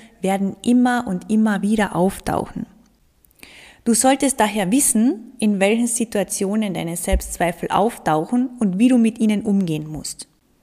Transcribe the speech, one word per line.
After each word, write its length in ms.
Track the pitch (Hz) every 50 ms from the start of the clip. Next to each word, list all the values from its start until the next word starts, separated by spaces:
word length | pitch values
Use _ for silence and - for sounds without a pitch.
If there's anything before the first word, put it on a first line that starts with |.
| - - _ _
werden 360 | - 190 196 196 196 196 - - -
immer 420 | 240 247 247 247 247 247 240 240 233
und 240 | 185 175 - -
immer 300 | 214 220 220 214 202 190
wieder 340 | 185 202 220 214 202 - -
auftauchen. 680 | 160 180 196 - - - - - - - - - - - - - - _ _ _ _ _ _ _ _ _ _ _ _ - - - - - - - _ -
Du 80 | 240 226
solltest 480 | - - 262 277 262 285 269 269 -
daher 280 | 214 208 202 214 190 175 214
wissen, 580 | 277 285 - - 214 226 262 359 427 - - - -
in 220 | 226 214 208 185
welchen 260 | 190 202 220 226 240 233
Situationen 840 | - - 226 226 - 208 185 - - - 196 190 202 220 220 202 175
deine 240 | 165 165 165 170 170
Selbstzweifel 720 | - - 190 185 - - - - 175 170 175 - - -
auftauchen 800 | - - 196 233 - - - 170 156 156 165 - 240 247 254 269 247 -
und 200 | 220 196 180 190
wie 100 | 240 254
du 80 | 262 240
mit 200 | 226 226 226 -
ihnen 260 | 220 214 214 202 208
umgehen 440 | - 202 196 190 165 156 151 151 156
musst. 400 | 156 151 - - - - - _ _ _ _ _ _ _